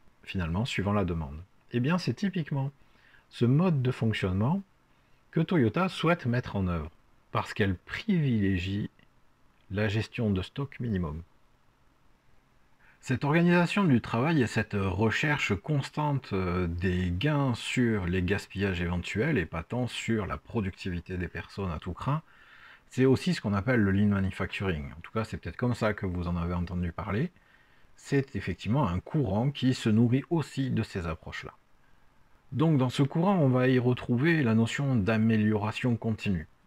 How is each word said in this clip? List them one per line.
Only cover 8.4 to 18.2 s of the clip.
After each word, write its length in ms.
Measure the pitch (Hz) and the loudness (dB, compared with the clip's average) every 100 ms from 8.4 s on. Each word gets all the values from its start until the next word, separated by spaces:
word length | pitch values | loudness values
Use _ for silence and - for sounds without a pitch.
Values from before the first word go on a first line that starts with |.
| 98 92 95 101 - _ _ _ _ _ _ _ - | 2 0 -2 -4 -6 _ _ _ _ _ _ _ -8
la 180 | 98 107 | -2 0
gestion 420 | 110 - - 110 | 0 -4 -2 0
de 120 | 92 | 0
stock 360 | - - 139 - | -2 -6 -8 -6
minimum. 420 | 123 95 80 80 - _ _ _ _ _ _ _ _ _ _ - _ _ _ _ _ _ | -4 -2 -4 -6 -12 _ _ _ _ _ _ _ _ _ _ -20 _ _ _ _ _ _
Cette 240 | - 127 | -4 -2
organisation 600 | 139 165 175 175 170 208 | 2 4 6 4 4 2
du 160 | 185 120 | 4 4
travail 420 | - 117 139 160 | 2 0 2 2
et 40 | 110 | 2
cette 280 | 117 104 | 0 -2
recherche 800 | 101 95 92 110 - 151 147 - | -2 -2 0 0 2 0 0 -2
constante, 800 | - - 143 - - 151 139 - | -2 -2 -2 -2 -4 -2 -2 -2
euh, 340 | 98 90 90 87 | -4 -2 -2 -2
des 440 | 85 92 90 90 | -2 -2 0 -2
gains 440 | 90 147 147 135 | -2 0 0 0
sur 520 | 113 - - 120 104 87 | -2 -4 0 2 0 0
les 160 | 92 | 0